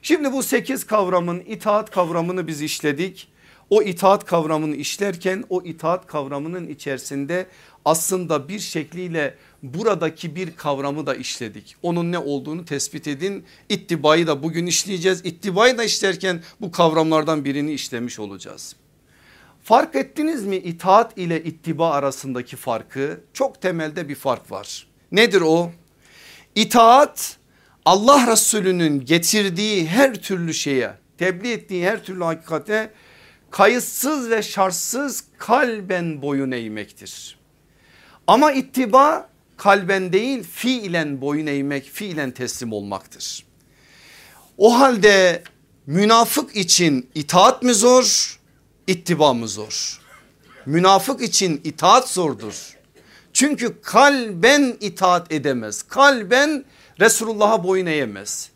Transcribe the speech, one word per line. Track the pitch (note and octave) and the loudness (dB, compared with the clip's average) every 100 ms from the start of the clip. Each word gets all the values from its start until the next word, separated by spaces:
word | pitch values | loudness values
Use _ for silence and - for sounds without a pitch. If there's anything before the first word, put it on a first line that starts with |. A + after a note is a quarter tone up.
Şimdi | - D#4+ C#4+ | 0 0 0
bu | C4+ | -4
sekiz | - B3 - C4 | -2 -2 -2 -8
kavramın | - G#3+ F#3 F3+ F3 F3 | -2 -2 2 0 -2 -6
itaat | F3+ A3 G#3+ G#3 G#3 | -8 -8 -2 -2 -2
kavramını | G3 E3+ E3+ E3 F3+ D#3+ | -2 -2 -2 -4 -6 -6
biz | D3+ | -8
işledik. | D3 - D3+ C#3 F#3 - - _ _ _ _ | -8 -4 -4 -2 -6 -8 -20 _ _ _ _
O | G#3 | 2
itaat | G#3 F3 F#3+ G3+ G3+ | 2 2 4 4 2
kavramını | E3+ D#3 D#3 D#3 C#3+ | -2 0 -2 -2 -6
işlerken | C#3 - G3+ E3+ F#3 F#3+ - | -8 -6 -6 -4 -4 -6 -6
o | F#3 | -6
itaat | F3+ D#3+ D#3+ F3+ _ | -6 -8 -4 -4 _
kavramının | D3+ C3+ C#3 D#3 F3+ D#3+ | -8 -8 -8 -8 -10 -12
içerisinde | C#3+ - C3 - C#3 C#3 F3 F#3 _ - _ - | -12 -10 -10 -8 -8 -6 -6 -8 _ -20 _ -2
aslında | D#3+ - F#3 E3+ D3+ C#3 | 0 0 -4 -2 -4 -4
bir | G3+ | -12
şekliyle | - E3+ D3 F3 F3+ E3 C#3+ - _ _ | -8 -8 -8 -10 -8 -4 -4 -6 _ _
buradaki | C3 D3+ A3+ F#3+ D#3+ D#3+ F3 D3+ | -12 -4 -2 0 -4 -6 -12 -10
bir | F#3 E3 | -10 -8
kavramı | D3+ C#3 C#3 D3 C#3+ | -6 -4 -4 -6 -6
da | B2 | -6
işledik. | B2+ - A2+ G#2 - _ | -8 -10 -12 -14 -20 _
Onun | F3 E3+ E3+ | -4 -2 -2
ne | F3 | -4
olduğunu | C#3+ C#3+ C#3 D#3+ F3 | -4 -6 -6 -12 -8
tespit | C#3 - D#3 D3+ | -8 -8 -10 -10
edin. | C#3 F#3 G3 - _ _ | -6 -6 -8 -14 _ _
İttibayı | G3+ - E3 D3 D#3+ E3 | -6 -4 0 2 4 2
da | C#3+ | -2
bugün | D#3+ E3 F3 | -4 -6 -4
işleyeceğiz. | - F#3 F#3+ F3+ F3+ | -4 -4 -2 -2 -2
İttibayı | F3+ E3 G#3 F3+ A#3+ A#3+ | -6 -8 -4 2 4 4
da | |
işlerken | A3+ - G3 F3 F#3+ F3 - _ | -2 -2 -2 -2 -4 -6 -8 _
bu | G3 | -12
kavramlardan | - E3 D#3+ D#3+ D#3 D#3 D#3 C#3 | 2 2 4 2 2 0 -2 -2
birini | C#3 D3 | -4 -6
işlemiş | C#3+ - A#2+ A#2+ A2+ | -6 -8 -8 -8 -10
olacağız. | G#2 G2 - - - - _ _ _ _ _ _ _ _ | -12 -12 -16 -18 -20 -20 _ _ _ _ _ _ _ _
Fark | - A#3 D#4 C4+ | 2 4 4 -2
ettiniz | C4+ - D#4 D#4 G3 | -4 -4 -4 -4 -6
mi | F#3+ | -6
itaat | - E3+ F#3 G3 A#3+ - | -6 -6 4 4 4 -4
ile | F3 D#3+ | -4 -4
ittiba | D#3+ D3+ E3 D3 E3 | -6 -10 -8 -2 0
arasındaki | C#3+ C#3 C3 C3+ B2 B2 B2+ | 0 -2 -6 -8 -8 -10 -12
farkı? | - A2+ A2+ C3+ C#3 E3+ _ | -6 -6 -6 -8 -8 -8 _
Çok | - C4+ - | -6 -6 -4
temelde | F#3 E3+ D#3 D3+ D3+ | -4 -4 -6 -8 -10
bir | C#3 | -6
fark | C#3 A#2+ - | -4 -4 -6
var. | G2 G#2 - - _ _ | -14 -12 -16 -18 _ _
Nedir | G3 A#3 F#3 | 2 4 4
o? | D#3+ E3 E3+ - _ _ _ _ - - _ - | 4 2 0 -8 _ _ _ _ -20 -20 _ -2
İtaat | G#3+ A#3+ A3+ B3+ D4 - - - _ _ _ _ - | 2 6 8 8 6 0 -12 -14 _ _ _ _ 2
Allah | F#3+ A3+ C#4+ A#3+ | 4 6 6 6
Resulü'nün | A3 - G#3+ F#3+ F3+ E3 C#3+ B2+ | 2 2 0 0 2 0 0 0
getirdiği | E3+ E3+ G#3+ G3 E3+ G#3+ G#3 D#3+ | 0 2 0 0 -2 -2 -2 -2
her | G3 C#4 G#3 | 2 2 2
türlü | - F#3 E3+ | -8 -6 -4
şeye, | D#3 D3 C3+ A2 G#2+ _ _ | -4 -2 -2 -2 -8 _ _
tebliğ | F3 F3+ A#3 | -4 -4 -6
ettiği | A3 - F#3 F3 | -8 -6 -4 -2
her | A3 | -4
türlü | - F#3 | -8 -6
hakikate | E3+ E3 - D#3+ D#3 G#3+ A3 _ _ _ _ _ _ | -6 -6 -6 -8 -4 -4 -4 _ _ _ _ _ _
kayıtsız | - G#3 A#3+ - - B3+ D4+ A#3+ | 2 4 4 -4 -6 -4 -4 -2
ve | A3+ | -4
şartsız | G#3+ - F#3+ F3 - A#3+ C#4+ - - _ | -4 -2 -2 -2 -6 -4 -4 -8 -14 _
kalben | - A#3+ C4 A3 F#3 F#3 E3+ D3+ | 0 2 2 -4 -4 -4 -4 -6
boyun | C#3+ C#3 C3+ | -4 -4 -4
eğmektir. | B2 A2+ G#2+ G2+ - G2 - - - _ _ _ _ _ _ _ _ - | -6 -8 -10 -12 -16 -20 -18 -20 -20 _ _ _ _ _ _ _ _ 2
Ama | G#3+ D4+ | 4 4
ittiba | C4+ - - B3 B3 D4 E4 - _ _ _ | 2 -4 -4 4 6 6 2 -6 _ _ _
kalben | G3+ G3 F3+ G3 F#3 | 4 4 2 -2 0
değil, | F#3 A#3+ C4+ | 0 0 -6
fiilen | F3 - A#3+ B3+ G3+ E3+ D3+ C#3 | -8 -6 -4 -2 -2 -4 -4 -4
boyun | C3+ D3 D3+ | -4 -4 -2
eğmek, | C#3 C#3 C#3+ | -4 -4 -6
fiilen | C3+ - G#3 E3+ C#3 | -8 -12 -8 -6 -8
teslim | B2 A#2+ - A#2 | -8 -10 -8 -8
olmaktır. | G#2+ G2+ G2 - - - - _ _ _ _ _ _ - - - - _ - | -8 -8 -10 -12 -16 -14 -14 _ _ _ _ _ _ -20 -20 -20 -20 _ 4
O | G#3 A#3+ | 4 6
halde | C4+ A#3 G#3 G3 F#3 E3+ - _ _ _ - | 4 6 6 6 4 2 -8 _ _ _ -4
münafık | D#3+ G#3 A3+ A3+ - D4 G#3 | 0 4 4 4 0 -4 -6
için | F3 - E3+ C3+ - D3+ | 0 2 2 0 -4 -10
itaat | D3 F3+ G#3+ B3+ | 0 4 4 4
mı | B3 | 0
zor, | A3 A#3 B3+ B3+ - - - _ _ _ _ - | 4 6 6 4 0 -2 -8 _ _ _ _ -4
ittiba | F3 - D#3+ D3 | -4 -2 4 4
mı | A#2+ A2+ | 4 -4
zor? | G2 G#2+ - - - _ - _ _ _ - - | -10 -10 -8 -8 -12 _ -20 _ _ _ -18 -4
Münafık | D#3+ F#3 G3 F#3+ A#3+ | 2 6 4 2 -4
için | A#3 - F#3+ D3 | -2 0 0 -2
itaat | D#3 - E3+ A#3 B3 | -6 0 6 6 4
zordur. | F3+ E3 A2+ G#2+ F#2+ - - _ _ _ - _ | -2 -2 -4 -10 -14 -18 -20 _ _ _ -20 _
Çünkü | - C#4 C#4+ A#3 - | -2 0 0 -6 -8
kalben | - G#3 C#4 C#4 A3+ F3 G#3+ C#4+ C4+ A#3 | 0 6 6 4 -2 2 4 4 2 -2
itaat | G#3 E3+ F#3 F3 E3+ | -8 0 2 2 0
edemez. | D#3 C#3 B2+ A2 G#2 | -4 -2 -4 -6 -10
Kalben | - - C#4 C4 G3 B3 D4 D4 - _ _ - | -8 4 4 4 2 2 2 -2 -8 _ _ 2
Resulullah'a | G#3+ A3 A3+ G#3+ G#3 A3 | 2 2 -4 0 2 2
boyun | F3+ F#3+ F3 | 0 -2 0
eğemez. | D3+ A#2+ G2 G2+ - - | -2 -2 -6 -12 -12 -14